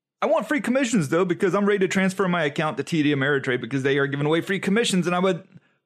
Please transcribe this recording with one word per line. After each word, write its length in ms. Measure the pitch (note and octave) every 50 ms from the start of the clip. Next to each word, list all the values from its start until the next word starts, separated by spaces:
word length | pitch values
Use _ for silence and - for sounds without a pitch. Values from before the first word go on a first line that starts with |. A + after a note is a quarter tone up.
| _ _ _ _
I 40 | F#3+
want 220 | B3 D#4 D#4 G#3
free 140 | - D4+ C4+
commissions, 480 | G3 - B3 C4+ C#4+ A3+ C4 G3+ D3+ B2+
though, 160 | D#3 E3+ F#3+
because 280 | F3 F3 - G3+ F#3 E3
I'm 120 | G3+ G#3
ready 140 | G3 G#3 G3+
to 100 | F#3+ F3+
transfer 400 | - G3 F#3+ F#3+ F#3 - G3 F3+
my 140 | F3 F3 D#3
account 340 | D3 D3 - D#3 D#3 A#2+
to 60 | C#3 C3+
T 200 | - E3+ D#3 C#3+
D 100 | D3 D3
Ameritrade 460 | C#3 C3 C#3+ D3 C3+ C3+ C3+ B2 B2
because 240 | A#2+ A2+ C3+ C3+ C3
they 140 | C#3 C#3
are 100 | C#3+ C#3
giving 180 | C#3 C3+ C#3+ D3
away 140 | D3 D#3+ E3+
free 200 | E3+ - G3 F#3
commissions, 460 | - G3+ G3 A3+ A#3 - G3 F#3 D#3+
and 80 | F3 F3+
I 60 | F3+
would 260 | F#3 F#3+ F#3 E3 - - - - - _ _ _ _